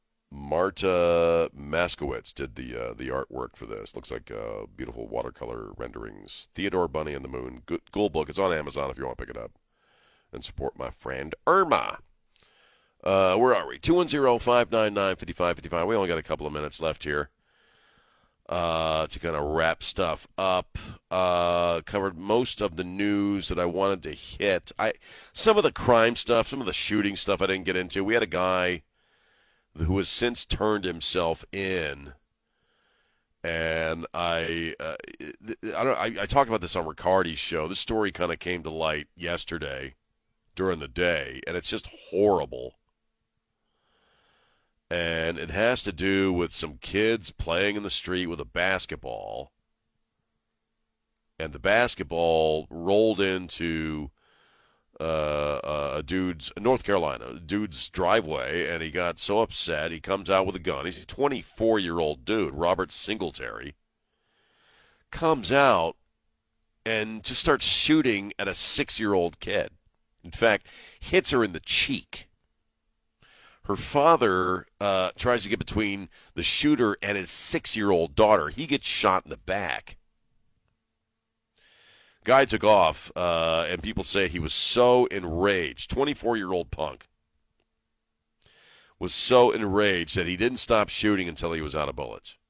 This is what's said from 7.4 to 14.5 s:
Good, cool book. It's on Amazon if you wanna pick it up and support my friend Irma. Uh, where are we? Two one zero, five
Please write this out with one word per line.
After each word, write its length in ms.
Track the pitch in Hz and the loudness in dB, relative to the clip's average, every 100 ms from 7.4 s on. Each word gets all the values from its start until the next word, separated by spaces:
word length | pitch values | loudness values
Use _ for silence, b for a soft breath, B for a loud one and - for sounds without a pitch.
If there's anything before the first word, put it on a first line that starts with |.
| 62 62 - | -10 -12 -8
Good, 160 | 82 - | -8 -4
cool 160 | 98 104 | -2 0
book. 220 | 78 76 | 0 -2
It's 80 | 92 | 0
on 140 | 95 | 0
Amazon 380 | 80 73 69 69 | 0 -2 -6 -6
if 60 | 65 | -6
you 80 | |
wanna 120 | 65 60 | -8 -8
pick 140 | 64 | -12
it 60 | 57 | -12
up 160 | 57 _ _ b b b b b b | -14 _ _ b b b b b b
and 100 | 67 | -12
support 360 | - - 67 - | -12 -6 -6 -6
my 120 | 64 | -10
friend 440 | - 64 65 76 - - | -10 -8 -8 -8 -2 4
Irma. 520 | 185 175 101 52 - - _ _ b b b b b b b | 4 4 2 0 -6 -14 _ _ b b b b b b b
Uh, 320 | 90 98 95 95 | 0 4 4 6
where 180 | 127 | 4
are 140 | 107 71 | 4 0
we? 100 | 64 | -2
Two 160 | - | 2
one 140 | 180 165 | 4 4
zero, 300 | 147 135 120 | 4 4 4
five 340 | 123 | 4